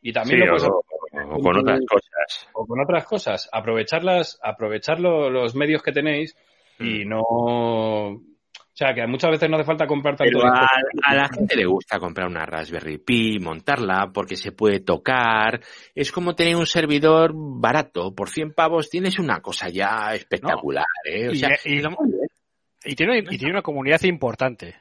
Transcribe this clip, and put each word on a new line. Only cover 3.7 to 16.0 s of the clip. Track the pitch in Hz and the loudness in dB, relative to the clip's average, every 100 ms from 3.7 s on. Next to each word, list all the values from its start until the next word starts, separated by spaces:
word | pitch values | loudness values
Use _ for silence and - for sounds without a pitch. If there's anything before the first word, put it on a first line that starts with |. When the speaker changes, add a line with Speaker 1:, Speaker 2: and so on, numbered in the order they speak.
| 113 107 160 180 180 160 - | -2 0 -2 2 0 0 -6
Speaker 1:
aprovechar | 113 - 110 107 - 165 | -8 -4 -4 -4 -2 0
lo-, | 175 160 143 | 2 2 0
los | 127 117 | 0 -2
medios | 131 147 156 | 0 0 0
que | - | 0
tenéis | 143 151 147 156 _ _ _ _ _ | 0 0 -2 -6 _ _ _ _ _
y | 117 107 | -6 -6
Speaker 2:
Mm. | 101 | -4
Speaker 1:
no | 110 113 117 120 120 117 113 110 107 104 104 - _ _ - _ | -2 0 0 0 0 0 0 -2 -2 -4 -10 -18 _ _ -20 _
O | - | -2
sea, | 135 | -2
que | 120 117 | 0 -2
muchas | 131 170 | 0 2
veces | 160 160 | 2 2
no | 156 | 0
hace | 147 | 0
falta | 156 151 | 0 0
comprar | 143 143 139 | 0 0 2
tanto | 131 120 | 2 4
Speaker 2:
Pero | 123 | 4
a, | 127 | 6
Speaker 1:
dispositivo. | 131 131 135 - | 6 4 0 0
Speaker 2:
a | 139 | 2
la | 139 139 | 4 2
gente | - 196 131 | 0 0 2
le | 92 | 2
gusta | 95 - 101 | 2 0 -4
comprar | 87 90 90 | -4 -4 -6
una | 85 78 | -4 -6
Raspberry | 80 80 85 78 78 | -6 -6 -8 -8 -8
Pi, | - 120 113 107 | 0 2 2 -2
montarla, | 85 80 - 139 104 92 98 | -4 -6 -2 -2 0 0 0
porque | 101 92 95 | -4 -6 -8
se | - | -10
puede | - 107 98 | 2 2 2
tocar. | 95 82 - 131 117 110 110 117 - - - | 0 0 2 2 2 2 2 0 -10 -20 -14
Es | - | -6